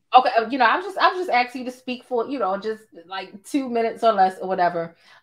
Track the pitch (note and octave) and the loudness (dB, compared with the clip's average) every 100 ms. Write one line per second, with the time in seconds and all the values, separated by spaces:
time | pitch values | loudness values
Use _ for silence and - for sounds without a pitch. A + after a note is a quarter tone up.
0 | - B3+ C4 A3+ A3 C4 A#3 D4 G4 - | 4 4 6 0 0 2 2 2 -4 2
1 | E4+ F#4 F#4 A#3+ B3 C4 B3 B3 - B3 | 2 2 -2 0 0 -6 -12 -12 -10 -10
2 | - B3 A3+ C#4 F#3+ G3 G#3+ A3 _ E3+ | -6 -4 -4 -4 -2 -4 -6 -10 _ -20
3 | E3 F#3+ F#3+ G3+ - D4 B3+ A#3 A3+ - | -14 -12 -12 -16 -6 -6 -2 -2 -2 2
4 | A3+ G3+ F#3+ F#3+ F#3 F3+ F3 E3+ E3 - | 2 4 2 0 -4 0 0 0 -8 -12
5 | _ - | _ -14